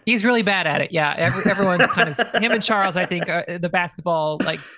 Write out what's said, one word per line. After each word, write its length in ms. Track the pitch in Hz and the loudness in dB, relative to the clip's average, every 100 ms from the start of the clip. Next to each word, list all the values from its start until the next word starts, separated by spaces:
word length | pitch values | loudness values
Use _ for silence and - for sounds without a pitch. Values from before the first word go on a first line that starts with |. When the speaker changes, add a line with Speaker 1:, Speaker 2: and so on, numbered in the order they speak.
| - | 0
Speaker 1:
He's 200 | 233 226 | 2 4
really 160 | 240 | 4
bad 260 | 202 196 160 | 2 2 0
at 140 | 143 | 0
it, 100 | - | 0
yeah. 240 | 160 147 147 | 0 0 2
Every-, 320 | 170 196 202 | 0 2 0
everyone's 380 | 190 196 175 - | 2 2 2 0
kind 220 | - 165 | 0 0
of, 80 | 147 | -2
Speaker 2:
<laughs> 260 | 220 240 | -2 0
Speaker 1:
him 80 | 233 | 0
and 100 | 226 | 0
Charles, 360 | - 214 196 175 | 0 0 0 -2
I 80 | 180 | -2
think, 240 | 180 175 | -4 -2
uh, 280 | 170 - 175 | -4 -4 -6
the 120 | 170 | -2
basketball, 680 | 180 175 - 175 160 156 151 | -2 -2 -4 -2 0 0 -2
like, 160 | 165 160 - | -4 -4 -10